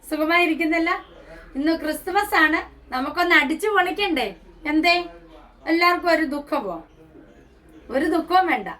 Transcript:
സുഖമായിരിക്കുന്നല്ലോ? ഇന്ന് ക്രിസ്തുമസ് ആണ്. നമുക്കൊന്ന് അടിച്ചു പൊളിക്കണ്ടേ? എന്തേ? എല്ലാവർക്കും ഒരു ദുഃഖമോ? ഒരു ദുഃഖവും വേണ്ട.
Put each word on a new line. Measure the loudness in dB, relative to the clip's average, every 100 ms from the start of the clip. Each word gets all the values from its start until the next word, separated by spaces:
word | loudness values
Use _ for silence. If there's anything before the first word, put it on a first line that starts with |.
| -6
സുഖമായിരിക്കുന്നല്ലോ? | -4 2 2 2 0 0 0 0 -2 -6 -20 -20 -20 -14 -4
ഇന്ന് | -2 0
ക്രിസ്തുമസ് | -2 -6 -2 -2 0 2
ആണ്. | 2 2 -6 -18 -10
നമുക്കൊന്ന് | -6 -6 -2 2 4
അടിച്ചു | 2 -2 0
പൊളിക്കണ്ടേ? | 2 0 -2 -2 -2 -4 -8 -20 -14 -2
എന്തേ? | 0 2 2 -2 -14 -20 -20 -20 _ -2
എല്ലാവർക്കും | 2 4 2 2
ഒരു | 0 0
ദുഃഖമോ? | -4 -4 -6 -4 -10 -14 _ -20 -20 -20 -20 -20 -20 -20 -20 -4
ഒരു | -2 0
ദുഃഖവും | 0 2 2 4
വേണ്ട. | 0 -4 -12